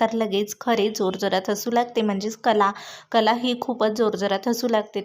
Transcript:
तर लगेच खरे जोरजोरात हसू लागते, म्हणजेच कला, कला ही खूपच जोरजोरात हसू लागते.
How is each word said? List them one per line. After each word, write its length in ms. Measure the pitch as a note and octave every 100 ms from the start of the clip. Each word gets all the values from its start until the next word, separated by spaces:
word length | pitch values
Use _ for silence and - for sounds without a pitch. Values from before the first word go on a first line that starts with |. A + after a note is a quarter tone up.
तर 120 | A3+
लगेच 420 | A3+ G#3+ G3 G#3 -
खरे 280 | B3 A3+ G#3
जोरजोरात 580 | A3 F#3+ G3 G3 F#3+ F#3+
हसू 220 | G3+ A#3+
लागते, 300 | A#3 A#3+ A#3
म्हणजेच 320 | G#3+ G3 G#3 A3
कला, 320 | B3 G#3+ G3 G3+ - - -
कला 220 | A3+ G#3+ A#3+
ही 160 | B3 A#3+
खूपच 360 | - A#3 G#3+ A3
जोरजोरात 500 | G#3+ F#3 G3+ G3 A#3+
हसू 200 | A#3 B3
लागते. 340 | A3 G#3+ G3+